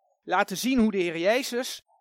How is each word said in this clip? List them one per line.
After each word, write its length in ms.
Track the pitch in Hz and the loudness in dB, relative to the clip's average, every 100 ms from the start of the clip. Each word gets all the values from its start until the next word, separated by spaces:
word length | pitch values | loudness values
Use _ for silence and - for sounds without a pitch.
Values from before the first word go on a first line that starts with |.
| _ _ | _ _
laten 340 | - 180 202 185 | -2 0 0 -2
zien 220 | 240 262 | 0 2
hoe 120 | 220 | 2
de 60 | 196 | 2
Heer 200 | 175 165 | -2 0
Jezus 680 | 180 247 247 240 254 - _ _ | 0 0 0 -6 -6 -10 _ _